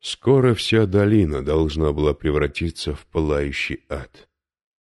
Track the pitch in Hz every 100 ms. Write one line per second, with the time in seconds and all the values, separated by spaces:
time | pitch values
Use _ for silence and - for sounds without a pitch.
0 | - - - 135 127 113 - 113 107 95
1 | 101 107 87 71 65 76 80 76 78 73
2 | 76 69 78 73 73 - 82 - - 71
3 | - 87 78 73 71 67 - - _ 69
4 | 64 _ _ _ _ _ _ _